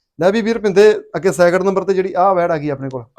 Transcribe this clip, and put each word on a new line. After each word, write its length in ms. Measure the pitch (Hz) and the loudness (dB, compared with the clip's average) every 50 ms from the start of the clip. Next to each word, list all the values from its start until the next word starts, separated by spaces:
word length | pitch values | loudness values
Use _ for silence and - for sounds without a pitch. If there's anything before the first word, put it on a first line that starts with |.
| _ _ _ - | _ _ _ -2
ਲੈ 100 | 160 185 | 0 0
ਵੀ 100 | 196 233 | 0 0
ਵੀਰ 160 | 202 220 233 226 | -2 -2 -4 -2
ਭਿੰਦੇ, 320 | 208 208 170 196 214 214 214 202 - - - | -2 0 4 6 6 6 4 2 -4 -10 -8
ਅੱਗੇ 160 | 165 147 185 | -4 -2 -2
ਸੈਕਿੰਡ 320 | 175 175 180 175 170 185 180 | 0 2 2 2 2 2 0
ਨੰਬਰ 200 | 196 196 196 185 | 0 -2 -2 -2
ਤੇ 100 | 185 190 | -2 -2
ਜਿਹੜੀ 200 | 190 185 196 - | -2 -2 -4 0
ਆਹ 200 | 180 180 202 196 | 0 2 2 2
ਵੈੜ 160 | 175 170 170 | 0 0 -2
ਆ 60 | 165 | -2
ਗਈ 120 | 151 147 151 | -4 -4 -6
ਆਪਣੇ 200 | 139 123 135 135 | -6 -6 -8 -10
ਕੋਲ। 140 | 127 127 117 _ - | -10 -12 -14 _ -8